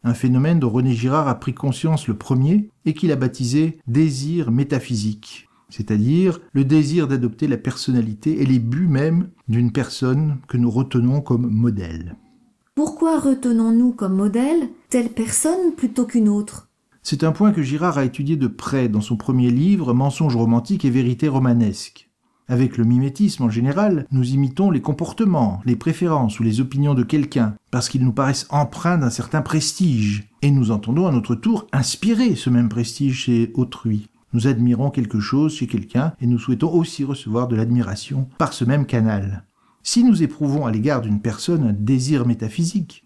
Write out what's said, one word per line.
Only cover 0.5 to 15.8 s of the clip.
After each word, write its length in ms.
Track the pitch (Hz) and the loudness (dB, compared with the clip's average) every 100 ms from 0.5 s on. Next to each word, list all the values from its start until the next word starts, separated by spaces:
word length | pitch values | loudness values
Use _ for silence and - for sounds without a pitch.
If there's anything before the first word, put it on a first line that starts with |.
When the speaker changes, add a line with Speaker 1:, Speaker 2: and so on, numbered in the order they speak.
| 170 | 2
Speaker 1:
dont 100 | 127 | 2
René 240 | 113 127 | 2 0
Girard 360 | 117 120 143 143 | 0 0 0 0
a 60 | 123 | -2
pris 180 | - | -6
conscience 540 | 123 139 123 160 156 - | -4 -4 -2 0 -2 -2
le 60 | |
premier 560 | 104 - 131 135 202 208 _ - | -6 -2 0 2 2 0 _ -6
et 80 | |
qu'il 180 | 151 180 | -2 0
a 20 | 143 | 0
baptisé 640 | 127 - 120 139 160 156 - | -2 -2 -2 0 0 -4 -4
désir 640 | 120 160 131 143 170 131 | 2 2 0 -4 -4 0
métaphysique, 960 | 120 143 135 131 120 107 107 - - _ _ _ | 0 0 -2 -2 -2 -2 -6 -12 -20 _ _ _
c'est-à-dire 720 | - 107 107 110 160 185 165 - | -12 -2 0 2 2 2 -2 -4
le 140 | 135 135 | -2 2
désir 420 | 156 143 170 147 | 4 4 0 0
d'adopter 400 | 135 123 107 151 | 0 -2 -2 -2
la 80 | 120 | -2
personnalité 840 | - 127 - 123 110 107 156 151 | -4 -6 -2 0 0 -4 -2 0
et 40 | 139 | 2
les 140 | 131 | 2
buts 300 | 113 131 180 | 2 0 2
mêmes 400 | 135 151 165 185 _ - | 2 2 0 -2 _ -4
d'une 240 | 113 120 | 0 2
personne 680 | 110 120 - 131 131 156 135 - | 0 -4 -2 0 0 0 -4 -4
que 80 | 123 | 0
nous 120 | 120 | 0
retenons 520 | 113 135 127 120 139 | 0 0 0 2 0
comme 280 | 135 120 123 | 0 -2 0
modèle. 680 | 107 120 101 87 82 87 - _ _ _ _ _ - | 2 0 0 -6 -10 -12 -16 _ _ _ _ _ -4
Speaker 2:
Pourquoi 420 | 311 311 330 320 | -4 0 0 2
retenons-nous 760 | 277 269 254 233 226 233 247 | 0 0 0 2 4 4 2
comme 220 | 240 196 190 | 0 -2 0
modèle 540 | 202 214 262 339 262 - _ | 0 0 0 0 -2 -8 _
telle 200 | 254 233 | -2 -2
personne 640 | - 220 - 311 359 349 | -4 -4 0 0 0 0
plutôt 300 | - | -2